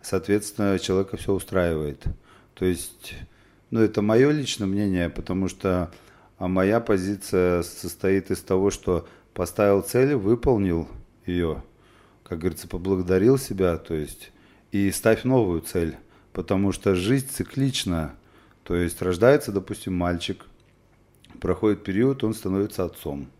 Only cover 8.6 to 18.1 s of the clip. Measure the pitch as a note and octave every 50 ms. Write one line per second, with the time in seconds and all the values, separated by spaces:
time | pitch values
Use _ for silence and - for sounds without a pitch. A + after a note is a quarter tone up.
8.6 | G2 G2+ F#2+ - - - F2+ E2+ - - - - _ _ _ - F2+ F2 - -
9.6 | G#2+ G2+ G2 G2 F#2+ - - A#2+ C3 C#3 D3 B2+ F#2+ G2 A#2 A#2 A#2 D3 B2+ G#2+
10.6 | G2+ F#2 E2+ E2 D#2+ - - - - _ _ _ _ - F2+ F2 F2 D#2+ D2+ -
11.6 | - - _ _ _ _ _ _ _ _ _ _ _ - F2+ E2 D#2 F#2 E2+ -
12.6 | - F2 - F2+ E2+ F#2+ G2 F#2 F#2 F2 F#2+ F#2 G2 A#2 C3+ C3+ C3+ - - F#2+
13.6 | F#2+ F2+ E2+ D#2+ - - E2 D#2 D2+ C#2 - - - - _ _ _ _ _ _
14.6 | _ _ - G2+ G2+ G2 F#2 - - A2+ A2 G#2+ - B2 C3 B2+ A2+ F#2 E2+ D#2+
15.6 | - - - F2+ E2+ D#2+ - - - _ _ - _ _ _ - F2+ - G2+ F#2+
16.6 | G2 G2+ F2+ - - G2+ F#2+ F2+ F2+ G#2 C3 C#3 C3 C3+ - - - - - C3
17.6 | C3+ C#3 B2+ - - - F2 E2 D#2 D2